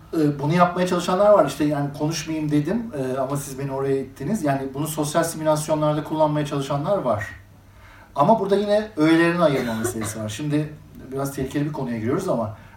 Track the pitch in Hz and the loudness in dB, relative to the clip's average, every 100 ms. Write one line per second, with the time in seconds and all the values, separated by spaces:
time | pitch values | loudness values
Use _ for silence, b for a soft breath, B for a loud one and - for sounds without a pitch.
0 | - 165 147 143 143 175 180 180 180 175 | -6 0 0 0 0 4 4 4 0 0
1 | 196 185 208 202 156 - 151 147 143 - | 0 4 6 8 6 2 0 0 -2 -2
2 | 151 170 160 156 151 147 151 226 226 139 | -4 -4 -4 -4 0 0 2 -2 -4 -6
3 | 131 135 131 143 - 131 139 135 139 135 | -4 -2 -2 -4 -6 -8 -6 -2 0 0
4 | 127 - 151 214 147 135 135 135 151 - | -2 -8 -4 -2 0 -2 -4 -6 -6 -4
5 | 147 170 160 160 156 151 - 151 151 151 | -2 0 0 -2 0 0 0 0 2 0
6 | 151 156 151 151 147 143 131 143 165 196 | -2 0 2 2 -2 -4 -2 -2 0 0
7 | 131 104 104 - - - - B B B | 0 -2 -4 -12 -20 -20 -20 B B B
8 | B - 196 220 190 196 208 208 214 - | B 0 4 4 4 2 4 0 0 0
9 | 160 165 170 175 156 135 120 110 113 113 | 4 6 4 4 2 2 -2 -4 -4 -4
10 | 104 110 107 - 147 151 151 - - - | -8 -6 -8 -6 -2 -2 -4 -10 -20 -20
11 | - 135 135 - 131 147 151 - 120 117 | -10 -6 -6 -4 -4 -2 -4 -4 -6 -4
12 | 110 165 180 123 107 B B | -2 -2 0 -2 -2 B B